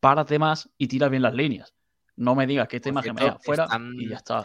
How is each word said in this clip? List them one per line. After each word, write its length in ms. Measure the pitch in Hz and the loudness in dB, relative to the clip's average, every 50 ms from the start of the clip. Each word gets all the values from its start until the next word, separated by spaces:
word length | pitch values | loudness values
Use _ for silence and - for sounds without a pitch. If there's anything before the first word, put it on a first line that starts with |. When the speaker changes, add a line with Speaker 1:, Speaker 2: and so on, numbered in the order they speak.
Speaker 1:
párate 380 | - 170 - 151 151 135 147 151 | 4 4 4 4 2 0 0 2
más 320 | 156 156 156 151 - - _ - | 2 2 0 -2 -6 -10 _ -4
y 100 | 143 127 | -4 -2
tira 220 | 131 131 143 139 | 0 2 2 2
bien 100 | 131 131 | 2 2
las 140 | 127 123 117 | 2 2 2
líneas. 400 | 120 147 156 123 - - - _ _ _ _ _ _ _ _ _ | 0 0 -2 -2 -4 -8 -16 _ _ _ _ _ _ _ _ _
No 180 | - 120 123 127 | -4 0 0 2
me 120 | 139 135 | 2 2
digas 200 | 131 139 139 117 | 0 0 -2 -2
que 100 | - - | -2 -4
esta 120 | 120 - 139 | -6 -6 -4
Speaker 2:
Por 60 | 135 | -4
Speaker 1:
imagen 200 | 143 120 113 117 | -4 -4 -4 -4
Speaker 2:
cierto, 100 | 113 131 143 - | -2 0 -2 -2
Speaker 1:
vaya 40 | - - | -2 -4
fuera 200 | - 147 151 160 | -2 -2 0 0
Speaker 2:
están, 280 | - 113 117 117 120 123 | 0 -2 -4 -4 -6 -10
Speaker 1:
y 140 | 123 120 113 | -10 -8 -8
ya 80 | 107 | -10
está. 240 | - - - 117 117 104 | -10 -8 -6 -6 -6 -6